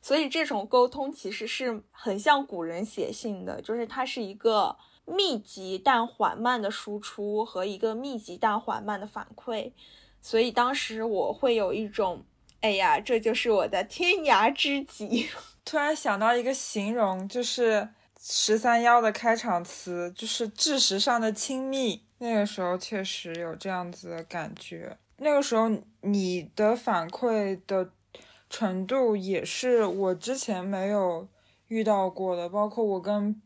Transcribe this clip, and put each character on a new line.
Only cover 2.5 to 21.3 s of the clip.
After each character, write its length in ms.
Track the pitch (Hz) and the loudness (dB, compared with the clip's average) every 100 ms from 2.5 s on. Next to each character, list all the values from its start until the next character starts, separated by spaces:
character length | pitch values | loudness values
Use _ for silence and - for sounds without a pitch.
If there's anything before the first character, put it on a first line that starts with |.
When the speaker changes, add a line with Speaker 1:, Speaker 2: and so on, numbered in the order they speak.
| 190 | -6
Speaker 1:
人 200 | 165 165 | -6 -6
写 280 | 214 - 170 | -6 -4 -6
信 340 | - 233 196 185 | -4 -8 -8 -8
的， 160 | - | -8
就 140 | - 226 | -6 -6
是 100 | 233 | -4
它 180 | 262 | -4
是 200 | 254 262 | -6 -4
一 100 | 202 | -8
个 420 | 202 226 214 185 - _ _ - | 0 2 4 2 -2 _ _ -8
密 320 | 349 392 240 | -2 0 0
集 400 | - - 190 185 | -6 -12 -8 0
但 280 | 190 247 233 | 4 4 2
缓 280 | - 208 - | 0 -2 0
慢 240 | 233 247 | 0 0
的 120 | 202 | -2
输 280 | 214 - 208 | -4 -8 -10
出 460 | 208 - 208 208 226 | -10 -8 -4 -2 -2
和 180 | 185 | -4
一 140 | 190 196 | -4 -2
个 160 | 220 | -2
密 240 | 220 277 247 | -2 -6 -8
集 180 | 214 180 | -10 -2
但 180 | 220 214 | 0 0
缓 240 | 226 214 | -2 -4
慢 160 | 208 208 | -4 -6
的 60 | 208 | -8
反 220 | - - 226 | -12 -12 -14
馈。 360 | - 220 - _ - - - _ | -6 -6 -6 _ -20 -20 -20 _
所 200 | - 226 | -2 2
以 120 | 240 | 2
当 220 | 220 240 | 4 2
时 300 | 277 - 220 | 2 -4 -4
我 300 | 226 202 151 | -2 0 0
会 200 | 208 269 226 | 0 2 2
有 160 | 190 | 0
一 140 | 202 214 | -2 -4
种 360 | - 190 160 - _ _ _ | -2 -2 -2 -12 _ _ _
，“哎 100 | 220 | 0
呀， 280 | 196 185 151 | 2 4 2
这 200 | 214 233 | 2 2
就 140 | 220 | 2
是 160 | 240 240 | 0 2
我 180 | 208 147 | 2 4
的 160 | 185 | 0
天 400 | 208 - 349 359 | -2 0 2 2
涯 280 | 302 208 220 | 4 6 6
知 300 | 285 294 277 | 2 0 0
己。” 440 | 269 - 208 226 - - - | -2 -6 -2 -2 -2 -10 -16
<laughs> 120 | - - | -18 -4
Speaker 2:
突 120 | 311 | 0
然 180 | 294 311 | 0 0
想 240 | 269 202 | 0 2
到 160 | 220 240 | 4 4
一 80 | |
个 100 | 240 | 2
形 400 | 262 - 214 202 | -2 -4 -4 -2
容， 340 | 233 208 190 196 | 2 2 0 -4
就 140 | 247 | -4
是 480 | 240 - 233 214 214 _ _ _ | -4 2 4 4 0 _ _ _
十 380 | - - - 214 | -4 0 2 4
三 240 | 240 233 | 6 6
幺 180 | 233 240 | 8 8
的 100 | 226 | 6
开 240 | 208 233 226 | 2 2 2
场 280 | 240 175 | 2 -2
词， 480 | 175 - - 175 175 185 | -2 -12 -8 -6 -6 -8
就 100 | 220 | -6
是 200 | - 226 | -4 -4
“志 300 | - - 277 | -2 0 2
识 200 | 247 196 | 2 2
上 200 | 233 240 | 2 2
的 120 | 220 | 2